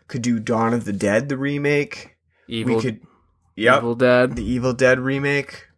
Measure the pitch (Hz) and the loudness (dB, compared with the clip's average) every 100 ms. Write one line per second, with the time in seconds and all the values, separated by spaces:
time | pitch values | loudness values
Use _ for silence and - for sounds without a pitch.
0 | _ 127 120 117 113 113 113 120 101 98 | _ -6 -2 -2 0 0 0 0 -4 -2
1 | 101 107 139 135 139 143 143 147 143 - | 0 0 -2 -4 -4 -2 0 0 -2 -8
2 | - _ _ _ - 117 113 113 120 107 | -18 _ _ _ -10 -6 -2 0 -2 -6
3 | - _ _ _ _ - 113 135 120 120 | -14 _ _ _ _ 0 4 4 2 0
4 | 127 123 127 120 107 123 127 123 127 127 | 4 4 2 -2 -4 -2 -2 2 4 4
5 | 131 139 143 143 131 - - | 0 -2 0 -2 -4 -12 -20